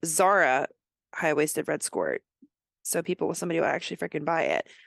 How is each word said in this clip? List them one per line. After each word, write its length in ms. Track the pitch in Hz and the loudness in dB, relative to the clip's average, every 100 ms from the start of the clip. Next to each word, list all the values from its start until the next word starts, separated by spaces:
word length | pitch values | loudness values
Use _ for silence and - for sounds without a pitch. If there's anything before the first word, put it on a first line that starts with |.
Zara 640 | 165 156 185 202 147 131 - _ _ _ _ | -2 2 4 6 4 2 0 _ _ _ _
high-waisted 540 | - 160 151 151 156 151 | -4 0 2 0 0 -4
red 140 | 151 | -4
skirt. 400 | - - 76 - - _ - _ _ _ | -4 -4 -2 -4 -8 _ -20 _ _ _
So 180 | - 170 | -6 -4
people, 320 | 170 180 190 | -2 -2 -2
somebody 260 | 170 180 165 | -2 -2 0
will 80 | 147 | 0
actually 300 | 143 - 180 | 0 -4 -8
freaking 260 | 170 156 | -6 -4
buy 200 | 147 165 | -2 0
it. 240 | 69 - - - | 0 -2 -4 -12